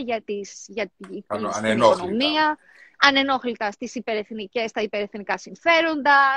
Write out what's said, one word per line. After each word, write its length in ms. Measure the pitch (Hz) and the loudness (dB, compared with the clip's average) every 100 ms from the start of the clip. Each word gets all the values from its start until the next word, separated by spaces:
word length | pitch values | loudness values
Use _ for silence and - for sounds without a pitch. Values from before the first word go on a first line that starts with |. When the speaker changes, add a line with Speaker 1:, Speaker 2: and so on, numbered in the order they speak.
| 240 | -4
Speaker 1:
για 160 | 226 | -6
τις, 440 | 208 202 196 - - | -6 -8 -10 -16 -14
για 240 | 196 196 _ | -10 -10 _
την 260 | 190 190 - | -16 -16 -8
Speaker 2:
Ανο-, 240 | - 107 | -6 -6
Speaker 1:
στην 140 | 107 110 | -4 -2
Speaker 2:
ανενόχλητα. 380 | 110 113 185 180 | 4 6 4 0
Speaker 1:
οικονομία, 520 | 214 294 311 311 302 _ _ _ - | -2 0 2 0 -2 _ _ _ 2
ανενόχλητα 760 | 277 269 277 262 247 226 214 | 4 4 2 -2 -4 -6 -6
στις 240 | 202 240 - | -6 -10 -10
υπερεθνικές, 720 | 214 214 208 214 196 240 226 | -6 -6 -6 -10 -8 -6 -4
στα 120 | - | -4
υπερεθνικά 560 | 214 208 202 214 202 190 | -4 -4 -6 -8 -6 -8
συμφέροντα, 800 | - 190 330 330 330 311 269 277 269 | -8 -4 2 2 2 0 4 4 4